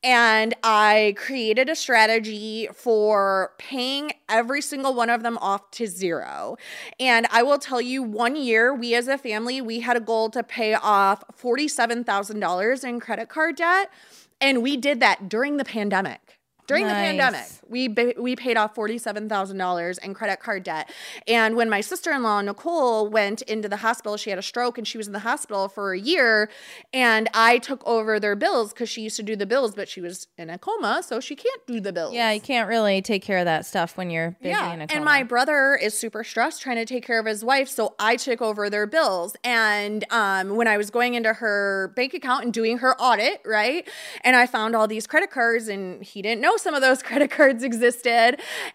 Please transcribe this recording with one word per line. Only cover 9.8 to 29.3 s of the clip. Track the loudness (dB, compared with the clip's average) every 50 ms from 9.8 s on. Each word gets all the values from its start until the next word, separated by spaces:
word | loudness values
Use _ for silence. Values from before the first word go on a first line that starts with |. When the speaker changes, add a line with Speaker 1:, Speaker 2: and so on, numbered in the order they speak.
Speaker 1:
had | -2 0 0
a | 0
goal | 0 0 0 0 0 0
to | -2 -6
pay | -6 _ -4 -2 0 0 0
off | 2 2 4 4 6 6 4 2 0 -4 -20 -20
forty-seven | _ -2 -2 0 0 0 -2 0 0 0 0 0 -4 -2
thousand | -2 -2 -2 -2 -4 -6 -4
dollars | -2 -2 0 0 0 0 0 -2 -4
in | -8 -8 -8
credit | -6 -6 -6 -6 -6 _
card | -2 -2 -2 -2 0
debt, | 0 2 2 2 2 0 -2 -8 -20 -20 _ -20 -20 -20 _ _ _
and | 2 2 2 2 2
we | 0 -2
did | 0 0 0 2 4
that | 4 2 2 0 -4 -6
during | -4 -2 -2 -2 -2 -4
the | -4
pandemic. | -4 -4 -4 -2 0 0 0 -2 -2 -8 -12 _ _ _ _ _ _ _ _ _ -2
During | 0 0 0
the | 0
Speaker 2:
Nice. | 0 0 0 0
Speaker 1:
pandemic, | 0 2 2 2 0 -2 -10 -12 -18 -20 -16 -8
we | -4 -4 -4 -2
ba-, | 0 0 0 0 0 -2
we | -4 -4 -4
paid | -4 -2 0 2
off | 2 2 0 -2
forty-seven | -6 -4 -4 -4 -6 -6 -6 -6 -6 -6 -2
thousand | -2 -2 -2 -4 -4
dollars | -4 -2 -2 -2 -2 -2 -4 -6 -8
in | -10 -12 -10
credit | -6 -4 -4 -4 -4
card | -4 -6 -6 -6
debt. | -6 -6 -6 -6 -6 -8 -12 -18 -16 -16 -16 -12 -2
And | 0 2 4 4 2 2
when | 2 2 2
my | 0 -2
sister-in-law, | -2 -4 -8 -6 -4 -4 -2 0 0 0 0 0
Nicole, | -2 -4 -8 -6 -6 -4 0 2 2 2 2 0 0 2
went | 2 2 2 2 -2 -6
into | -6 -6 -6 -6 -4 -6
the | -6 -2
hospital, | -2 -2 -2 -2 -6 -8 -8
she | -8 -6 -6
had | -6 -6
a |
stroke | -8 -6 -4 -2 -4 -2 -4 -6
and | -10
she | -8 -8 -10
was | -10
in | -8 -10
the | -6
hospital | -4 -4 -4 -4 -4 _ -4 -4 -4 -4
for | -6 -6 -6 -4
a | -4 -4
year. | -2 0 2 4 4 4 4 4 2 0 -4 -20 -20 -20 -20 -20 -16 _
And | 0 2 4 4 4 4 2 2 4
I | 6 6 6 6 4
took | 2 -4 -8 -6 -2
over | 0 0 0 2 0 0 0
their | 0 0 0
bills | 2 0 2 2 2 0 -2
'cause | -4 -8 -8 -8
she | -6 -8
used | -8 -8 -8
to | -8
do | -6 -6